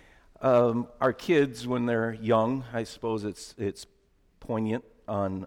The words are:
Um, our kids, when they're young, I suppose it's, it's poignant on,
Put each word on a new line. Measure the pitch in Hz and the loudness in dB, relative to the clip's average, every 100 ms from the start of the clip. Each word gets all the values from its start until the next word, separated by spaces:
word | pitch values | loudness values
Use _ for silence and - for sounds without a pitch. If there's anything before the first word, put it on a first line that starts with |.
| - _ _ - | -20 _ _ -4
Um, | 135 123 120 117 120 - | 4 6 4 2 -4 -2
our | 131 | 0
kids, | - - 160 139 120 123 | 0 2 4 4 -2 -4
when | 123 120 | -2 2
they're | 113 113 110 | 0 0 -2
young, | 110 113 113 135 120 | 2 4 4 0 -4
I | 120 110 | -8 -8
suppose | - 117 110 104 | -6 -4 -4 -4
it's, | - - - | -8 -16 -6
it's | 101 - - _ _ _ _ _ | -6 -6 -16 _ _ _ _ _
poignant | - 110 110 120 - _ - | -6 -2 -2 -2 -6 _ -6
on, | 101 98 95 | -2 -2 -4